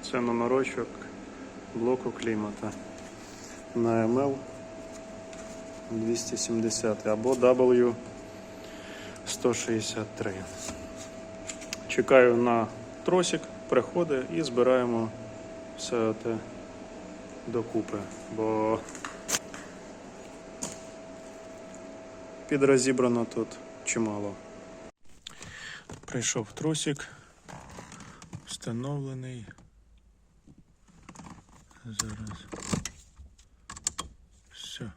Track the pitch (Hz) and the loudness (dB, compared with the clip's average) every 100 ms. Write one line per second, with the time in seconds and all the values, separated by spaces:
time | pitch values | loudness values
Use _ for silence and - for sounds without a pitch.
0 | - 127 120 117 117 131 131 123 113 - | -4 0 2 2 4 4 2 -2 -6 -8
1 | - - - - - - - 117 117 127 | -12 -12 -14 -14 -14 -14 -10 0 2 2
2 | 127 110 117 110 107 101 110 - - - | 0 -2 0 0 -2 -4 -6 -8 -12 -12
3 | - - - - - - - 120 117 113 | -14 -14 -14 -14 -14 -14 -6 2 4 6
4 | 113 123 139 135 - - - - - - | 6 6 4 0 -6 -12 -12 -12 -12 -12
5 | - - - - - - - - - 113 | -12 -12 -12 -12 -12 -12 -12 -12 -6 -2
6 | 113 117 - 120 - 117 113 110 113 104 | 2 0 0 -2 0 2 2 2 2 2
7 | 107 107 117 127 123 127 127 123 123 117 | 2 2 4 6 8 10 10 10 8 4
8 | - - - - - - - - - - | -8 -12 -14 -14 -14 -14 -12 -12 -12 -12
9 | - - - - 127 117 - 113 104 113 | -12 -12 -8 2 2 2 2 0 0 -4
10 | 107 - 107 95 92 - - - - - | -6 -4 -4 -4 -8 -8 -8 -8 -10 -12
11 | - - - - - - - - - - | -12 -12 -12 -12 -10 -10 -8 -10 -2 2
12 | 123 135 123 117 120 117 110 - - - | 10 12 12 10 6 6 4 -4 -12 -4
13 | - 180 170 160 - - - 131 113 170 | 4 4 4 0 -4 -12 4 4 4 0
14 | 170 135 131 165 147 120 123 127 123 117 | 2 2 0 -2 0 4 6 6 6 2
15 | 113 - - - - - - - - 120 | 0 -4 -10 -12 -12 -12 -12 -8 -2 2
16 | 110 110 120 110 - - - - - - | 2 2 -2 -2 -4 -12 -14 -14 -14 -14
17 | - - - - - 117 110 113 104 104 | -14 -14 -14 -12 -4 -4 0 -2 -2 -4
18 | 98 - - 110 110 110 110 110 - - | -6 -10 -10 -2 0 2 2 2 -2 -10
19 | - - - - - - - - - - | -10 -10 -2 -2 -2 -14 -14 -14 -14 -14
20 | - - - - - - - - - - | -16 -16 -16 -16 -16 -10 -10 -10 -14 -14
21 | - - - - - - - - - - | -16 -16 -16 -16 -16 -16 -14 -14 -14 -14
22 | - - - - - 143 135 135 127 127 | -16 -16 -14 -14 -2 4 8 8 6 4
23 | 123 120 117 - 110 - - - - 120 | 4 4 0 -2 -4 -6 -14 -10 -4 0
24 | 110 104 101 95 - - - - - _ | 0 0 -4 -8 -14 -16 -16 -16 -18 _
25 | - - - - - - - - - - | -20 -18 -18 -16 -16 -14 -12 -14 -14 -16
26 | - 123 113 127 107 - 151 156 - 143 | -4 -2 0 0 -2 -2 0 2 0 -2
27 | - - - - - - - - - - | -4 -14 -20 -20 -18 -16 -14 -16 -16 -16
28 | - - - - - - - 117 131 147 | -16 -18 -14 -14 -12 -10 -4 -4 -2 -2
29 | 135 131 127 123 101 - - _ _ - | -4 -6 -8 -10 -12 -16 -20 _ _ -20
30 | _ _ _ _ - - - _ _ - | _ _ _ _ -20 -20 -20 _ _ -20
31 | - - - - - - - - 120 107 | -20 -18 -16 -18 -20 -20 -20 -16 -12 0
32 | 110 107 110 104 - - - - - - | 0 2 -6 -8 -10 -8 -2 -2 -2 -10
33 | - - - - - _ - - - - | -20 -20 -20 -20 -20 _ -18 -6 -6 -6
34 | - - - - _ - - - 113 | -12 -12 -20 -20 _ -16 -14 -10 -10